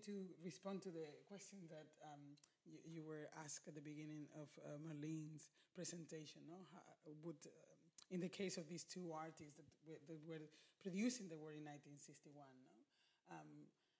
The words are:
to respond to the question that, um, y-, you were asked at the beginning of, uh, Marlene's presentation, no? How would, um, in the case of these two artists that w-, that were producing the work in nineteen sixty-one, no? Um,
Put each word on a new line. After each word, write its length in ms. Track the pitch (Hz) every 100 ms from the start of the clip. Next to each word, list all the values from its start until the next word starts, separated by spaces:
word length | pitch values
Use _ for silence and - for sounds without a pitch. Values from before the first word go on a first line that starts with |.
| -
to 240 | 202 185 156
respond 380 | 175 156 196 190 196
to 40 |
the 160 | 165 156 139 -
question 320 | 196 - 196 165
that, 160 | 156 151 -
um, 320 | 151 147 143 143 - _ -
y-, 160 | 156
you 180 | 165 165
were 300 | 156 156 151 156
asked 240 | 151 - -
at 80 |
the 100 | 156
beginning 440 | 151 151 156 151 147 156
of, 160 | 143 -
uh, 160 | 147 147
Marlene's 720 | 160 147 151 160 151 151 - - -
presentation, 680 | - 165 175 151 160 147 160 143
no? 220 | 180 165
How 120 | 156 - - 156 151
would, 160 | 165 151 -
um, 320 | - - - - - -
in 80 | 185
the 80 | 175
case 320 | - 190 180
of 80 | 156
these 160 | 175
two 240 | - 185 175
artists 480 | 156 160 156 151 143
that 80 | 151 - 151
w-, 160 | 156
that 160 | 143 160 156
were 240 | 160 151 - - -
producing 480 | 196 180 240 247 190
the 40 | 160
work 160 | 156 151
in 80 |
nineteen 320 | 151 147 143 143
sixty-one, 640 | - 147 160 143 135 131
no? 160 | 127 104 131 _ - _ -
Um, 400 | - 110 147 147 - _ _